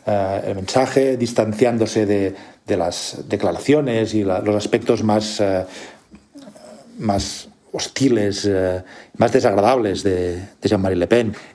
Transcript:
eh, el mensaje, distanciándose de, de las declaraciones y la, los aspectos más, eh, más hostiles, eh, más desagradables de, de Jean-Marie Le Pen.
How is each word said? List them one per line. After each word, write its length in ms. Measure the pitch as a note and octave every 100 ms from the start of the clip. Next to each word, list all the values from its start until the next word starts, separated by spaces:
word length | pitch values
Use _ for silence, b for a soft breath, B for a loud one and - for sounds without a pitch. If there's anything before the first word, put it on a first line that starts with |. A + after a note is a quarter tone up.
eh, 380 | - G2+ F#2+ G2 -
el 80 | G2
mensaje, 600 | G2 C3 C3 C3+ C3+ B2
distanciándose 880 | A#2 A#2+ A2 G#2+ A#2+ A#2 A2 A2+ G2+
de, 280 | G2+ F#2+ - B B -
de 100 | G2
las 480 | F2 - - - C#2
declaraciones 840 | G#2 G2 E2+ - D3+ C3+ A2+ G#2
y 100 | G#2+
la, 160 | G2 F#2+
los 160 | G#2+ G#2
aspectos 480 | G#2 - - A2+
más, 340 | G#2+ G#2+ G#2+ -
eh, 240 | G2+ F#2+ F#2 B B B B - _ C#4+ - - - - - -
más 500 | A2 G2 - - - _ _
hostiles, 760 | - - - C3+ A2+ G2+ G2+
eh, 380 | G2+ F#2+ F#2 F#2 - B B -
más 140 | A2+
desagradables 720 | B2+ B2 G2 G#2+ C3 G#2+ F2+
de, 320 | G2+ F2+ F2+ F2 G2+ -
de 80 | B2+
Jean-Marie 280 | G#2 F#2+ F2+
Le 100 | E2+
Pen. 280 | A#2+ A#2 G#2 B